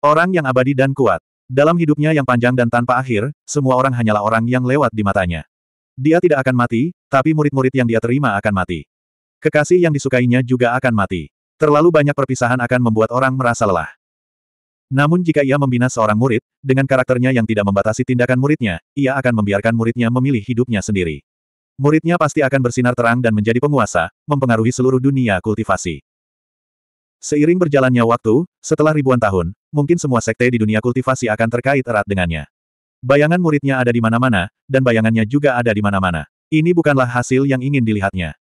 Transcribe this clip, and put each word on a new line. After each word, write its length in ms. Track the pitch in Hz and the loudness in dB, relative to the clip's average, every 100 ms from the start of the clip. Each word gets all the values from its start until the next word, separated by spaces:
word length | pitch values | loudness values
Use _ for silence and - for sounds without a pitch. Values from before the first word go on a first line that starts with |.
"Orang 320 | 143 151 175 | 2 2 2
yang 160 | 180 139 | 0 0
abadi 240 | 127 127 | 0 0
dan 240 | 135 135 135 | 0 0 2
kuat. 240 | 120 85 _ _ | 0 0 _ _
Dalam 320 | _ 127 151 175 | _ 0 2 2
hidupnya 400 | 160 147 151 156 | 0 0 2 0
yang 80 | |
panjang 320 | 131 123 120 127 | 0 0 2 0
dan 160 | 120 | 0
tanpa 240 | 120 123 123 | 0 0 -2
akhir, 320 | 131 110 120 - | -2 -4 -4 -10
semua 320 | - 147 135 127 | -6 -2 0 2
orang 160 | 135 | 0
hanyalah 320 | 123 113 104 | 0 0 0
orang 240 | 104 113 117 | 0 0 0
yang 160 | 127 | -2
lewat 240 | 123 139 131 | 0 0 0
di 160 | 110 | -2
matanya. 400 | 101 98 92 82 - _ _ _ _ - | -2 -2 -2 -4 -10 _ _ _ _ -4
Dia 160 | 139 165 | 0 2
tidak 240 | 180 143 131 | 4 2 2
akan 80 | 127 | 0
mati, 400 | 120 117 156 - _ | 0 0 -2 -6 _
tapi 240 | 139 139 156 | 0 2 0
murid-murid 400 | 147 135 131 131 | 0 0 0 0
yang 80 | |
dia 160 | 120 113 | 0 0
terima 400 | 117 131 139 101 | 0 -2 0 -2
akan 160 | 107 98 | -2 -2
mati. 320 | 90 85 73 _ _ _ _ _ | -4 -6 -10 _ _ _ _ _
Kekasih 400 | 160 151 147 180 | -2 0 2 2
yang 80 | 170 | 2
disukainya 480 | 147 135 127 123 123 | 0 0 0 2 2
juga 320 | 123 127 120 | 2 0 0
akan 240 | 127 127 113 | 0 -2 -2
mati. 320 | 95 92 73 _ _ _ | -2 -4 -8 _ _ _
Terlalu 320 | 156 147 170 | 2 4 4
banyak 240 | 160 143 143 | 4 2 0
perpisahan 400 | 135 131 123 127 | -2 -2 -2 -2
akan 240 | 120 127 120 | 0 0 0
membuat 240 | 110 110 | 0 0
orang 240 | 120 135 131 | 0 -2 0
merasa 320 | 123 117 107 | -2 0 0
lelah." 240 | 90 78 - _ _ _ _ _ _ _ _ _ | 0 -4 -14 _ _ _ _ _ _ _ _ _
Namun 320 | 135 147 175 | -2 0 0
jika 240 | 170 147 | 0 0
ia 160 | 139 143 | 0 0
membina 320 | 139 123 123 | 0 0 -2
seorang 240 | 123 110 107 | 0 0 0
murid, 240 | 131 113 _ _ | 0 -2 _ _
dengan 240 | 135 131 135 | -2 -2 0
karakternya 480 | 131 127 123 127 127 | 0 0 0 2 0
yang 80 | |
tidak 240 | 113 107 101 | 0 -2 0
membatasi 360 | 98 98 113 | 0 -2 -4
tindakan 360 | 120 127 123 127 | -2 0 0 0
muridnya, 400 | 139 156 110 85 _ - | 0 -2 -2 -6 _ -4
ia 160 | 135 139 | -2 0
akan 240 | 127 113 | -2 0
membiarkan 320 | 101 101 113 113 | 0 0 0 0
muridnya 320 | 113 117 117 | -2 -2 -2
memilih 320 | 123 131 123 | 0 0 -2
hidupnya 400 | 101 117 123 107 | -4 -4 -2 -4
sendiri. 400 | - 101 85 71 _ _ _ _ _ - | -2 -2 -2 -6 _ _ _ _ _ -2
Muridnya 400 | 139 156 160 170 | 0 2 0 0
pasti 240 | 156 - | 0 0
akan 200 | 139 135 | 0 0
bersinar 320 | 123 120 123 120 | -2 0 -2 0
terang 240 | 117 120 | 0 0
dan 160 | 117 107 | 0 0
menjadi 200 | 104 113 | 0 0
penguasa, 520 | 147 139 107 - 87 _ | 0 0 0 -2 -4 _
mempengaruhi 440 | - 147 127 113 113 | -6 -2 0 2 0
seluruh 320 | 127 127 127 | 0 0 2
dunia 400 | 135 135 120 95 | 0 0 0 -2
kultivasi. 600 | 110 107 110 92 90 73 _ _ _ _ _ _ _ _ _ _ _ _ | -2 -4 -2 -4 -4 -10 _ _ _ _ _ _ _ _ _ _ _ _
Seiring 340 | - 147 151 180 | -4 0 2 2
berjalannya 480 | 175 143 131 123 | 2 2 2 2
waktu, 400 | 117 117 113 117 180 _ | 2 0 2 0 0 _
setelah 320 | - 156 151 | -6 0 2
ribuan 240 | 156 135 123 | 2 0 2
tahun, 400 | 110 95 85 101 _ | 2 0 -4 -8 _
mungkin 240 | 147 143 170 | -4 0 0
semua 240 | 147 120 | 0 -2
sekte 240 | 110 113 123 | -2 0 0
di 60 | 120 | 0
dunia 220 | 107 107 | 0 0
kultivasi 460 | 123 127 127 131 113 | 0 -2 -2 -2 -2
akan 180 | 107 117 | 0 -2
terkait 380 | 120 131 139 123 | -2 0 -2 0
erat 180 | 110 | -2
dengannya. 460 | 101 98 90 80 73 _ _ _ _ _ | -2 -2 -2 -4 -10 _ _ _ _ _
Bayangan 400 | 123 143 151 175 | 0 2 4 2
muridnya 380 | 170 147 135 135 | 2 0 0 0
ada 160 | 120 | 0
di 80 | 117 | 0
mana-mana, 500 | 110 117 127 107 90 _ _ | 0 0 0 0 -4 _ _
dan 160 | 131 | 0
bayangannya 400 | 127 113 113 113 | 2 2 2 0
juga 300 | 110 143 143 | 0 0 0
ada 160 | 123 117 | 0 0
di 100 | 104 | 0
mana-mana. 460 | 104 98 92 82 73 _ _ | 0 -2 -2 -4 -8 _ _
Ini 240 | 156 165 | 0 2
bukanlah 320 | 175 151 135 123 | 2 2 2 0
hasil 400 | 123 120 131 139 | -2 -2 0 0
yang 160 | 131 | -2
ingin 240 | 131 143 113 | -2 -2 0
dilihatnya. 480 | 107 98 92 82 - | 0 -2 -4 -8 -10